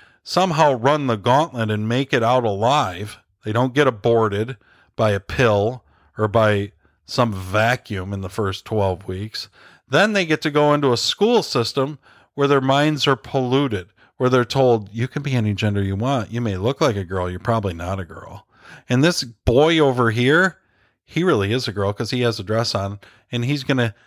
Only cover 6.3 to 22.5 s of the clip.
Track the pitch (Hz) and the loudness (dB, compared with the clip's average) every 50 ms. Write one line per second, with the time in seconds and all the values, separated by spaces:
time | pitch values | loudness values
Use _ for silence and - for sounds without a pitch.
6.3 | 98 117 110 107 104 101 101 101 - _ _ _ _ _ _ - - - 120 117 | 2 2 4 4 2 0 -2 -6 -12 _ _ _ _ _ _ -6 -2 -2 -2 -2
7.3 | 101 95 92 90 95 104 110 117 127 123 - - 107 95 92 98 101 98 95 92 | -2 -8 -8 -4 -2 0 2 0 0 -2 -6 -10 -10 -8 -6 -8 -8 -8 -8 -8
8.3 | - - 104 98 95 - - - 113 107 98 95 92 82 - - 92 95 104 110 | -6 -4 -4 -4 -6 -8 -8 -6 -2 0 0 0 -2 -4 -8 -10 -8 -8 -8 -10
9.3 | - - - - _ - - - - _ _ _ 127 156 196 220 208 196 180 156 | -10 -14 -14 -14 _ -20 -20 -20 -20 _ _ _ 2 2 2 2 2 -2 0 0
10.3 | 156 151 - 156 143 147 147 147 147 147 143 135 120 113 - - - - 202 226 | -2 -2 -2 -2 2 2 4 4 2 2 2 2 0 0 -2 -4 -2 0 0 2
11.3 | 247 214 156 - - 160 156 - - 143 131 143 151 - _ _ _ _ _ _ | 2 0 0 0 -2 -2 -2 -2 -2 -4 -4 -4 -6 -14 _ _ _ _ _ _
12.3 | _ 143 139 139 143 139 131 135 135 143 147 151 156 135 - 151 135 - - - | _ -2 2 2 4 2 4 2 2 2 2 2 0 0 0 0 0 0 -2 -4
13.3 | - 135 127 120 127 139 143 131 107 92 87 - _ _ _ _ _ _ 131 127 | -2 -2 0 2 2 2 2 0 -2 -6 -8 -12 _ _ _ _ _ _ 0 2
14.3 | 127 127 120 - - 135 131 127 117 113 101 98 101 113 120 127 - 151 139 143 | 4 2 2 2 0 2 4 4 4 2 0 -6 -6 -6 -6 -4 -4 -8 -4 -2
15.3 | 131 123 110 107 101 98 110 104 101 101 98 95 98 98 113 135 143 123 104 - | -2 0 0 0 0 0 0 0 0 0 -2 -2 -2 -2 -2 -2 -2 -2 -4 -6
16.3 | 104 120 120 110 95 92 95 120 139 - 165 139 104 101 95 82 95 95 90 90 | -6 -6 -4 -4 -4 -2 -2 -4 -2 0 0 0 0 -2 -6 -4 -4 -4 -4 -4
17.3 | 90 90 - 120 113 113 101 95 85 85 87 90 98 98 92 80 - - - - | -6 -6 -2 -2 -2 -2 -2 -4 -6 -6 -6 -6 -6 -6 -8 -12 -14 -18 -18 -18
18.3 | 87 107 - _ _ _ - - - - _ - 127 127 143 175 175 - - 117 | -18 -20 -20 _ _ _ -20 -20 -20 -20 _ 0 2 4 4 2 2 0 -6 -10
19.3 | 117 _ _ 120 117 131 151 165 165 160 151 135 127 123 120 113 107 120 123 131 | -14 _ _ 2 4 6 6 6 4 4 4 2 2 2 2 2 2 2 2 2
20.3 | 151 170 190 185 - _ _ _ _ _ _ _ _ _ _ _ - 156 175 185 | 4 4 2 0 -2 _ _ _ _ _ _ _ _ _ _ _ -4 -2 2 2
21.3 | 147 107 98 101 113 127 - 123 98 101 98 101 101 - 120 110 131 123 123 120 | 2 2 2 0 -2 -2 -4 -4 -4 -2 -2 -2 -2 -4 -6 -4 -2 0 0 0
22.3 | 107 - 98 92 | -2 -2 -4 -2